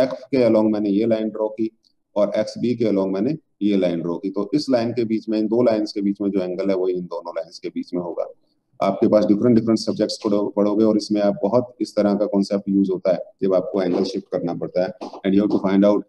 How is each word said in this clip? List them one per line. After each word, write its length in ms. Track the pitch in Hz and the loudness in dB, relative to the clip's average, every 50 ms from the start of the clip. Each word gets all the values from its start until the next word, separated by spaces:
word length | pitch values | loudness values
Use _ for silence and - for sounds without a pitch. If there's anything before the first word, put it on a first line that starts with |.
एक्स 240 | 131 131 - - - | 0 0 -2 -8 -8
के 260 | - - 131 120 113 | -4 0 2 2 4
along 220 | 113 110 110 110 | 4 4 4 2
मैंने 180 | 107 107 107 104 | 0 0 0 0
ये 160 | 98 101 113 | 0 0 2
लाइन 240 | 117 113 110 110 110 | 2 0 0 -2 -4
ड्रॉ 200 | 101 107 110 107 | -4 -4 -4 -4
की 220 | - - 110 110 - _ _ _ _ _ _ _ _ | -4 -4 -6 -6 -6 _ _ _ _ _ _ _ _
और 160 | 104 104 101 - | -2 0 0 0
एक्स 220 | 107 107 - - 110 | -2 -4 -4 -4 -4
बी 180 | 104 120 123 | -2 -2 -2
के 100 | 120 120 | 0 0
along 280 | 107 98 98 95 95 95 | 0 2 0 0 0 -2
मैंने 240 | 95 107 131 156 156 - _ _ _ | -2 -2 -2 -2 -4 -8 _ _ _
ये 160 | 101 104 104 95 | 0 0 2 2
लाइन 240 | 92 87 85 85 | 2 0 0 -2
ड्रॉ 160 | 80 85 85 82 | -4 -4 -6 -4
की। 120 | - 98 | -6 -6
तो 200 | - 101 101 - - | -4 -4 -4 -2 -2
इस 160 | 147 147 135 | -2 0 0
लाइन 220 | 131 117 113 120 | 0 0 0 0
के 140 | 117 120 117 | -2 -2 -2
बीच 240 | 107 110 107 - 110 | -2 -2 -4 -2 -2
में, 100 | 110 107 | -2 -2
इन 80 | 110 104 | 0 0
दो 140 | 110 120 123 | 2 2 2
लाइंस 300 | 120 110 107 107 104 - | 2 2 0 -2 -4 -4
के 80 | 107 | -2
बीच 200 | 101 101 98 - | -2 -2 -2 -2
में 80 | 104 98 | -2 -2
जो 80 | 95 98 | -2 -2
एंगल 300 | 90 90 90 90 95 98 | -2 -2 -4 -4 -2 -2
है 60 | 95 | 0
वही 180 | 92 90 92 90 | 0 0 -2 -2
इन 120 | 90 90 | -2 -4
दोनों 280 | 85 85 85 82 85 82 | -6 -8 -10 -10 -8 -8
लाइंस 240 | 82 80 - - - | -10 -10 -10 -12 -14
के 100 | - 87 | -12 -10
बीच 240 | - 85 82 - - | -8 -8 -8 -6 -6
में 80 | 90 | -6
होगा। 240 | 87 85 80 - 90 87 - - _ _ _ _ _ _ _ - | -6 -6 -6 -6 -8 -8 -10 -16 _ _ _ _ _ _ _ -4
आपके 260 | - 98 98 - - 113 | -2 -2 0 2 2 4
पास 180 | 98 107 98 | 4 4 4
डिफरेंट, 340 | - 104 101 113 123 120 113 | 4 2 4 4 4 4 4
डिफरेंट 200 | 110 113 113 107 | 4 2 0 0
सब्जेक्ट्स 400 | - - 95 101 107 104 - - - | 0 -2 -2 -2 -2 -2 -2 -4 -2
पढ़ो-, 260 | 110 101 104 101 104 - | 0 0 0 0 -2 0
पढ़ोगे 300 | 104 104 104 104 104 113 | 0 0 2 2 2 4
और 120 | 110 104 107 | 4 4 2
इसमें 240 | 104 - 107 104 | 0 0 0 0
आप 180 | 104 101 101 - - | 2 0 0 0 -2
बहुत 320 | 101 110 123 123 - - - | 0 2 0 0 -2 -6 -8
इस 140 | 110 - - | -8 -4 -2
तरह 200 | 107 101 104 101 | 0 2 2 2
का 100 | 98 104 | 0 0
कॉन्सेप्ट 440 | 98 101 101 98 - 101 101 - 101 | 0 2 0 0 0 -2 -4 -2 0
यूज़ 220 | 98 98 98 92 | 0 2 2 2
होता 220 | 92 90 - 92 90 | 0 -2 0 0 0
है 60 | 80 - - - _ | 0 -2 -8 -8 _
जब 120 | - 98 92 | -2 0 2
आपको 280 | 90 90 - - 101 | 2 0 0 -2 -2
एंगल 220 | 92 90 87 98 95 | 0 0 0 0 0
शिफ्ट 220 | 95 - 101 - _ | -2 -4 -6 -6 _
करना 220 | - 92 92 87 85 | -6 -4 -4 -4 -4
पड़ता 300 | 80 - 85 - 90 90 | -6 -8 -4 -2 -2 -2
है। 100 | - - - | -2 -4 -8
And 340 | - - - - - 95 95 | -14 -16 -14 -6 -2 2 2
you 80 | 98 104 | 4 4
have 80 | 101 | 2
to 80 | - 101 | 2 0
find 260 | 98 95 98 98 98 | 0 2 2 4 4
out 180 | 104 104 95 - | 4 4 2 -2